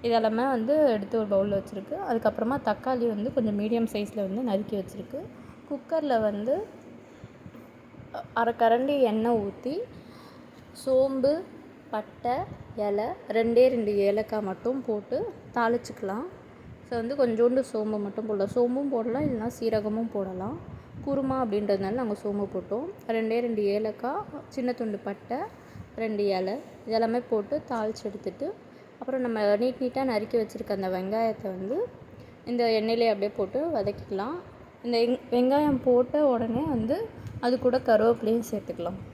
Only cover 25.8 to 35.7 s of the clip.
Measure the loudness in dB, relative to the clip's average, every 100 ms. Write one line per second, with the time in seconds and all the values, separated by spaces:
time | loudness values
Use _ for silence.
25.8 | -14 -6 -4 0 2 2 0 -4 -8 -16
26.8 | -2 2 2 0 0 -2 0 -4 -2 -4
27.8 | -4 -4 -8 -6 -8 -6 -8 -8 -16 -20
28.8 | -20 -12 -6 -2 0 2 4 4 2 0
29.8 | -2 0 0 0 0 0 -2 -6 -4 -2
30.8 | 0 -2 -2 0 0 -2 -6 -6 -4 -2
31.8 | -4 -8 -20 -20 -20 -18 -4 2 4 4
32.8 | 2 4 4 4 0 0 -2 0 0 0
33.8 | -2 -4 -6 -4 -4 -6 -10 -20 -20 -10
34.8 | -2 2 2 0 0 2 4 4 4